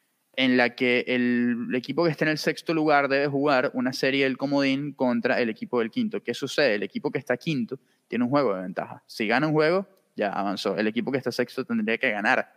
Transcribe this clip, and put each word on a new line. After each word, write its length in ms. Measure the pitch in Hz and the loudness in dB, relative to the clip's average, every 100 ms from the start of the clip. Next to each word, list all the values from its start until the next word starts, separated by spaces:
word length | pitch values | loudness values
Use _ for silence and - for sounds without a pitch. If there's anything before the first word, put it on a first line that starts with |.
| _ _ _ - | _ _ _ 0
en 200 | 131 127 | 2 4
la 160 | 120 | 2
que 300 | 120 127 123 - | 2 2 2 2
el, 600 | 127 123 120 120 117 113 | 0 2 2 0 -2 -2
el 40 | |
equipo 300 | 123 131 143 | -4 -2 0
que 60 | 170 | 0
esté 140 | 143 | 0
en 60 | 156 | -2
el 60 | 151 | 0
sexto 360 | 170 - - | -2 -4 -2
lugar 340 | 160 156 143 139 | 0 4 4 4
debe 200 | 135 143 | 2 2
jugar 420 | 139 147 131 135 | 0 2 2 2
una 200 | 127 127 | 0 -4
serie 300 | 127 135 139 | 0 0 2
del 120 | 135 127 | 0 0
comodín 560 | 139 139 139 135 147 | -2 0 0 0 -4
contra 480 | - 127 120 123 113 | -2 0 0 0 0
el 80 | 117 | 0
equipo 300 | 107 113 123 | -4 -2 -2
del 120 | 113 | 0
quinto. 320 | 123 110 107 | -2 -2 -2
¿Qué 120 | - | -6
sucede? 400 | - 139 - 139 | -6 -4 0 2
El 80 | 104 | 2
equipo 280 | 101 117 143 | -2 -6 -4
que 80 | 139 | -4
está 180 | - 123 | -2 -2
quinto 400 | 165 139 110 135 _ _ _ | -2 -2 -4 -8 _ _ _
tiene 160 | 117 | -4
un 60 | 123 | 0
juego 240 | 143 123 | 2 2
de 80 | 92 | 0
ventaja. 400 | 95 85 - - - | -4 -6 -8 -10 -12
Si 200 | - 107 | -4 0
gana 200 | 120 156 | 2 2
un 60 | |
juego, 320 | 151 156 185 196 _ _ - | 2 2 2 -2 _ _ -4
ya 120 | 101 | -4
avanzó. 460 | 98 98 98 101 95 | -2 -4 -2 -2 0
El 100 | 107 | 0
equipo 240 | 113 117 | -2 -2
que 60 | 135 | -2
está 140 | 127 | -2
sexto 320 | 123 123 - | -2 -2 -4
tendría 320 | 127 117 107 117 | -4 -2 0 0
que 120 | 127 | 0
ganar 420 | 104 113 117 - | 0 0 0 -2